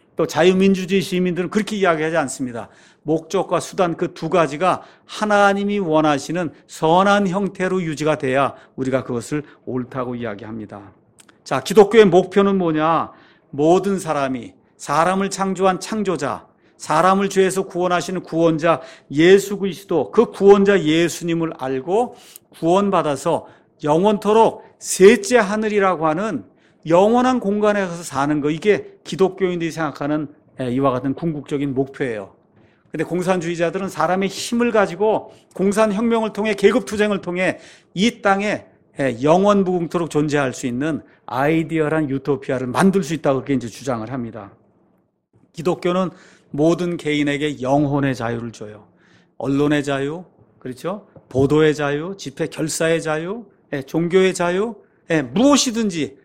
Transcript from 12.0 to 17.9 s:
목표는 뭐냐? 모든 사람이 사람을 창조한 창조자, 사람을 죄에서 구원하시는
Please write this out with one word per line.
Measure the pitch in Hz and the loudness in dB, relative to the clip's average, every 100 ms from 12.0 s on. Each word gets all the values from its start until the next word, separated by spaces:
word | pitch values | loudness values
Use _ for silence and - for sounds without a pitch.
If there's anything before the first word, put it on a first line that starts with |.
| 208 | 6
목표는 | 175 185 202 196 196 | 6 4 2 2 2
뭐냐? | 170 156 156 160 - - _ _ _ | 0 0 0 0 -2 -10 _ _ _
모든 | 135 156 185 196 190 | 0 2 4 2 -2
사람이 | 143 143 135 127 104 - _ _ | -2 -2 -2 -4 -10 -20 _ _
사람을 | - 147 170 190 196 | -2 0 2 0 -2
창조한 | 190 196 180 190 180 | -4 -4 0 0 0
창조자, | - 214 190 160 135 98 - _ _ _ | -4 -4 -4 -4 -4 -6 -12 _ _ _
사람을 | - 156 180 190 196 | -2 2 4 4 2
죄에서 | 190 190 185 190 | 2 2 0 -4
구원하시는 | 175 180 | -4 -2